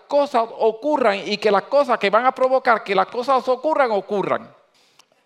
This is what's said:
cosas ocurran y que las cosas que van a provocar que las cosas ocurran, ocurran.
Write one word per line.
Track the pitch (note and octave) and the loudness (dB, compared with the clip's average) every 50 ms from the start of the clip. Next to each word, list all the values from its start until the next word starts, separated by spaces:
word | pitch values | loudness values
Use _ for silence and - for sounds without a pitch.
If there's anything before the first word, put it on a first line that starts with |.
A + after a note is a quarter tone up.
| _ | _
cosas | - C#4 C#4+ C#4+ - - A#3 A3+ A3+ | -2 0 0 0 2 0 -2 -2 -2
ocurran | - - A3 A3 A3 A3 - D4 D4+ C#4+ B3+ G#3+ G3 G3 D#3 | -4 0 0 0 0 0 -2 -2 0 2 2 2 0 0 -4
y | F3 G#3 | -6 -4
que | G3+ - A3 | 0 0 2
las | G3+ F#3+ F#3+ | 2 2 0
cosas | - C4+ C#4+ C#4+ B3 A3+ | 0 0 0 2 2 0
que | G#3 - G3 | 0 0 2
van | G3 A3 B3 | 2 2 2
a | C4 B3+ | 2 0
provocar | B3+ C4 C4 C4 B3+ B3+ B3+ A3+ G#3 - | 0 0 2 0 2 2 2 0 0 0
que | - G3 | -2 0
las | F#3+ F#3 | 0 0
cosas | - - A#3 A#3+ C#4 C4+ B3+ - | -2 -4 -8 -2 0 0 0 0
ocurran, | B3+ B3+ B3 - D#4 D#4 D4 C4+ A#3 | -2 -2 -2 0 -2 2 2 2 0
ocurran. | G#3+ G3 F#3+ - G#3 G3 E3+ D3 B2 A2+ A3+ - - _ _ _ _ _ _ _ _ _ _ _ _ _ _ | 0 -4 -4 -4 -4 -4 -2 -2 -4 -4 -6 -12 -20 _ _ _ _ _ _ _ _ _ _ _ _ _ _